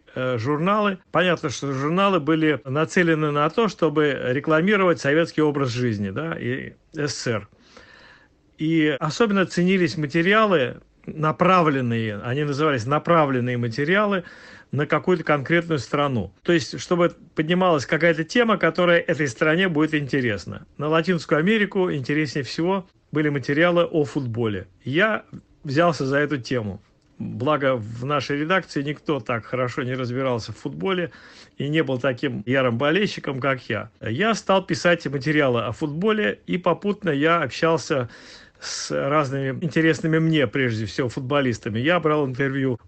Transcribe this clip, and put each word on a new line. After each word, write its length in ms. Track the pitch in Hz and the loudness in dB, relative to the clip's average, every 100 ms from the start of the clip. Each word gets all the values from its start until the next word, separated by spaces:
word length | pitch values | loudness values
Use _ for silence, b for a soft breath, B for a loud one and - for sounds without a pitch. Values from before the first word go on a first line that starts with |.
| _ - | _ -6
э, 240 | 127 123 | -2 -2
журналы. 580 | 117 147 175 214 208 190 _ | -2 0 0 2 0 -2 _
Понятно, 380 | - 180 160 151 | 0 2 0 -2
что 220 | 120 139 | -6 -6
журналы 460 | 135 143 180 196 185 | -4 -2 2 2 2
были 400 | 143 160 156 143 135 | 2 2 2 0 -2
нацелены 640 | 135 160 - 170 160 156 | -2 0 2 2 2 0
на 180 | 147 151 | 2 0
то, 160 | 160 226 | 2 0
чтобы 520 | - 160 147 151 135 123 | 2 0 2 0 0 -2
рекламировать 680 | 127 151 156 180 208 262 139 | -2 2 2 4 4 2 2
советский 440 | 139 151 165 - | 2 2 2 2
образ 260 | 151 143 135 | 0 2 -2
жизни, 400 | 117 123 104 98 | 0 -2 -2 -4
да, 260 | 95 160 - | -6 -6 -6
и 380 | 120 131 - - _ | -6 -6 -10 -16 _
С 180 | 156 147 | -6 -6
С 20 | |
С 140 | - - | -4 -4
Р. 200 | 113 101 _ B B B B B B B _ _ - | -4 -6 _ B B B B B B B _ _ -6
И 400 | 156 165 151 143 | 0 2 2 0
особенно 460 | 156 - 233 196 185 | -2 0 2 2 0
ценились 500 | - 180 190 170 160 | 2 2 2 0 -2
материалы, 840 | 151 170 170 214 214 175 120 - _ _ - | -2 0 2 4 4 2 0 -4 _ _ -14
направленные, 1120 | - 156 151 180 185 156 135 123 117 113 101 | -4 -2 2 4 6 4 2 0 -2 -2 -4
они 220 | 117 131 147 | -4 -4 -2
назывались 420 | 135 156 135 110 | 0 0 0 0
«направленные 680 | 147 151 170 147 127 123 123 | -2 2 4 4 2 -2 -2
материалы», 640 | 120 113 143 196 208 196 170 B B B B | -4 -2 0 2 2 -2 -4 B B B B
на 120 | 131 147 | -4 0
какую-то 400 | 156 - 180 156 | 0 2 0 2
конкретную 540 | 147 123 165 170 156 | 0 2 0 0 -4
страну. 520 | - 143 143 123 92 - | -2 0 0 -2 -6 -6
То 100 | - | 0
есть, 260 | 170 120 151 | 2 0 -8
чтобы 340 | - 175 170 - - - | -2 2 2 0 -12 -4
поднималась 500 | 156 180 185 156 123 | 0 2 4 2 0
какая-то 380 | 156 165 165 | 0 2 2
тема, 320 | 160 240 233 196 | 0 2 2 2
которая 440 | 165 165 180 170 | 0 2 4 4
этой 280 | - 147 147 | 2 -2 -2
стране 400 | - 156 160 190 | 0 2 2 2
будет 260 | 151 156 | 2 0
интересна. 720 | 151 139 139 123 101 - - - - | 0 -2 -2 0 -2 -6 -14 -14 -8
На 100 | 147 | 0
Латинскую 520 | 160 165 175 - 151 | 0 2 0 2 2
Америку 520 | 165 220 202 202 180 | 4 2 2 0 0
интереснее 540 | 156 123 147 156 156 123 | -2 -2 -2 0 -4 -6
всего 420 | - 165 196 180 _ _ | -2 0 -2 -4 _ _
были 160 | 147 151 | -2 0
материалы 560 | 143 120 143 175 175 | 0 -2 2 4 4
о 220 | 170 160 147 | 2 2 0
футболе. 600 | 151 131 113 117 101 90 _ - | -2 -4 -2 -2 -4 -8 _ -4
Я 400 | 147 214 208 - - - _ 156 | 0 0 0 -8 -20 -20 _ -4
взялся 400 | 139 175 160 135 | 2 2 2 0
за 140 | 143 | 0
эту 180 | 147 147 | 0 -2
тему. 440 | 117 127 107 90 _ _ _ - | -4 -4 -4 -8 _ _ _ -12
Благо, 560 | 117 110 127 151 135 127 | -10 -4 0 0 0 -2
в 300 | 107 117 127 | -4 -8 -4
нашей 340 | 147 - 143 | -2 -2 -4
редакции 420 | 156 190 - 156 | 0 -2 -2 -6
никто 380 | 143 143 - 147 | -4 -6 -4 -4
так 240 | 120 120 | -2 -6
хорошо 400 | - 127 127 117 | -4 -4 -4 -4
не 100 | 127 | -4
разбирался 600 | 127 123 120 135 120 101 | -4 -4 -2 -2 -2 -6
в 40 | 104 | -10
футболе 520 | 143 147 185 185 165 B B B B - | -10 -6 -4 -2 -4 B B B B -8
и 100 | 139 | -2
не 160 | 156 | 0
был 160 | 139 131 | 0 0
таким 420 | 139 123 143 123 113 | -2 -2 -4 -4 -2
ярым 320 | 135 127 117 | 0 2 2
болельщиком, 640 | 143 170 208 - - 131 | 0 2 0 -4 -8 -4
как 280 | 135 135 - | -2 -4 -4
я. 200 | 107 104 - | -6 -8 -10
Я 340 | 110 117 214 214 | -6 -2 -2 -2
стал 300 | - 190 190 | 2 0 0
писать 400 | 165 180 170 151 | 0 2 2 0
материалы 580 | 139 127 151 139 120 | -4 -2 2 2 2
о 100 | 110 | 0
футболе, 640 | 113 156 147 208 214 208 - - | -4 -4 -2 0 0 0 -4 -4
и 100 | 175 | -2
попутно 520 | 180 160 202 202 180 | 0 0 0 -2 -2
я 320 | 143 156 170 | 2 2 2
общался 640 | 143 - 165 165 - 147 120 B B B B _ | 0 0 2 2 0 -2 -2 B B B B _
с 280 | - - - | -12 -10 -6
разными 640 | 147 139 151 139 135 135 123 | -4 0 0 0 -2 -4 -4
интересными 560 | 160 160 160 143 165 160 | -2 2 2 2 2 2
мне, 260 | 160 156 127 | 2 2 2
прежде 400 | 143 127 110 107 | 0 0 0 -4
всего, 240 | - 131 | -4 -4
футболистами. 720 | 127 127 143 135 110 - 110 | -4 -2 0 0 -2 -4 -2
Я 200 | 131 175 | 0 2
брал 280 | 160 151 139 | 2 0 0
интервью 520 | 123 139 135 135 117 | -2 -2 0 -2 -4